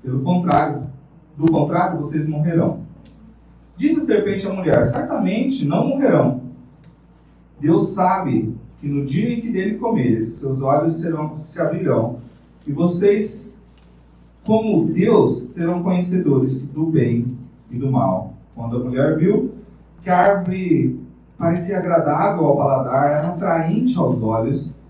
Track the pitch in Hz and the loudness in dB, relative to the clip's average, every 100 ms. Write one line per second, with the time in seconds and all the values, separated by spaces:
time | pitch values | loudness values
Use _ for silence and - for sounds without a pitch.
0 | 131 131 147 180 175 143 151 131 - - | -4 -4 0 0 2 0 0 -4 -8 -16
1 | - - - - 160 147 - 175 180 160 | -20 -20 -20 0 2 2 0 0 -2 -2
2 | 143 151 147 151 165 165 - - - - | -4 -4 -2 -2 0 2 0 -2 -12 -18
3 | - - - - - - - - 302 320 | -20 -20 -20 -20 -20 -20 -20 -4 0 0
4 | - 208 202 202 196 190 202 - - - | 2 2 2 -4 -4 -4 0 2 2 -2
5 | - - - 220 269 - 143 202 269 277 | -4 -2 0 0 -2 -2 0 0 0 2
6 | 285 - 123 127 - - - - - - | 2 4 2 -2 -8 -18 -20 -20 -20 -20
7 | - - _ _ _ - 147 175 - 196 | -20 -20 _ _ _ -4 2 2 2 2
8 | 185 - 131 - - - - - 143 143 | 2 2 0 0 0 -8 -16 -10 -4 -2
9 | 135 147 233 233 - 185 196 220 233 - | -2 0 0 -2 -2 -2 -2 -2 -2 0
10 | 123 110 113 - 139 131 131 151 165 160 | 2 0 -2 -6 -6 -4 2 2 2 -2
11 | 165 156 151 - - - 160 - - 117 | -4 -4 -6 -8 -14 -4 -2 -2 0 0
12 | 117 - - - - - - 143 175 175 | 0 -6 -16 -20 -20 -16 -10 -2 0 2
13 | 202 214 - - - - - _ - - | 2 2 0 -6 -14 -20 -20 _ -20 -20
14 | - - - _ - 220 220 165 - - | -20 -20 -20 _ 0 2 4 2 2 2
15 | - - - - - - 170 180 180 180 | 4 6 4 0 -6 -4 -2 -2 0 0
16 | - 180 160 135 - - - 151 160 135 | 0 0 2 2 2 -2 -8 -4 0 2
17 | 117 117 120 - - - - 123 135 127 | 2 0 -2 -8 -16 -20 -12 -6 -2 0
18 | 110 92 - - - - 117 123 123 123 | 0 -2 -6 -16 -20 -12 -6 -6 -4 0
19 | 147 160 185 208 - - - - - - | 0 2 2 2 0 -8 -20 -20 -20 -12
20 | 185 180 185 196 180 185 180 147 127 127 | 0 4 4 4 0 -4 0 2 2 -2
21 | - - - - 165 175 185 190 175 170 | -12 -20 -20 -4 -2 0 -2 -2 2 2
22 | 151 - 151 170 151 139 135 131 - 135 | 2 2 0 2 2 4 2 0 0 2
23 | 147 151 170 - 185 165 160 220 254 175 | 2 0 -2 -4 -2 0 0 0 0 0
24 | 143 117 110 104 113 143 - - | 0 0 0 -2 0 -2 -6 -14